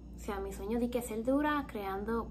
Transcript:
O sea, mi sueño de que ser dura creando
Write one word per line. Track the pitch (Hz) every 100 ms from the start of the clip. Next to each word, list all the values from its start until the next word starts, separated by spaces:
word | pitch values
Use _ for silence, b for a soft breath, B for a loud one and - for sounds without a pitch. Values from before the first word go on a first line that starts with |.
| - -
O |
sea, | - 196
mi | 196
sueño | - 196 233
de | 240
que | 240
ser | 233 220
dura | 226 277 302 294 277
creando | 220 196 196 202 233 -